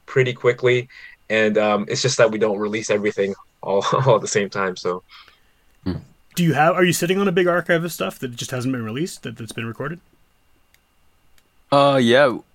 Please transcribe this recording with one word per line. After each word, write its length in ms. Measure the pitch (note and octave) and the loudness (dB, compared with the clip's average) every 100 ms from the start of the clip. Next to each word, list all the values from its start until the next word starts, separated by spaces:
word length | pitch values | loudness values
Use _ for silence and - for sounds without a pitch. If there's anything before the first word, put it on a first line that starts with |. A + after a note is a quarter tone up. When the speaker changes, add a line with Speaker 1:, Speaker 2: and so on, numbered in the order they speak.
Speaker 1:
pretty 300 | - C3+ B2+ | -4 0 0
quickly. 520 | A#2 B2 B2 B2 B2 B2 - - - - | 0 0 2 0 0 -2 -14 -20 -18 -4
And, 260 | A2 G#2+ G#2+ | 0 2 2
um, 300 | G#2+ G2+ G2+ | 2 0 -2
it's 140 | A2+ | -2
just 160 | B2 - | 0 2
that 120 | A2+ | 2
we 80 | G#2+ | 2
don't 200 | A2 G2+ | -2 0
release 320 | G#2 A2 G#2+ | -4 -4 -2
everything 440 | G#2 G#2 G2+ G2 G2 _ _ | -2 -2 -2 -4 -6 _ _
all, 200 | - G2 - | -4 -2 0
<laughs> 180 | - C3 | 2 4
all 100 | G#2+ | 2
at 40 | |
the 80 | F#2 | 2
same 220 | G#2+ G2 | -4 -2
time. 260 | G#2 F#2+ F2+ | -4 -6 -4
So. 260 | F2+ F2+ - - - _ _ _ _ _ F#2 - - _ _ | -6 -6 -10 -20 -20 _ _ _ _ _ -8 -8 -12 _ _
Speaker 2:
Do 80 | - | 0
you 80 | E3+ | 2
have, 220 | C3+ D#3+ | 4 2
are 100 | F3+ | 4
you 80 | F3+ | 2
sitting 260 | D#3+ F3 F#3+ | 2 0 0
on 100 | G3+ | 0
a 40 | |
big 140 | F3 F3 | 2 2
archive 360 | F3 D#3+ E3+ | 0 0 0
of 60 | E3+ | -2
stuff 280 | - F#3 - | -6 -8 -8
that 180 | B2+ A#2 | -10 -10
just 140 | B2 | -8
hasn't 200 | B2+ B2 | -6 -4
been 140 | B2+ | -4
released, 380 | A2 B2 F#3 - | -6 -6 -8 -8
that, 160 | B2 A2+ | -14 -12
that's 140 | A2+ | -12
been 120 | - | -10
recorded? 340 | A2+ A2+ C#3 E3 _ _ _ _ _ _ _ _ _ _ _ _ _ _ _ _ _ | -10 -8 -10 -12 _ _ _ _ _ _ _ _ _ _ _ _ _ _ _ _ _
Speaker 3:
Uh, 260 | C#3 C#3+ C3+ | 4 4 4
yeah, 340 | A#2 B2 C#3 G#2 - | 4 6 4 0 -10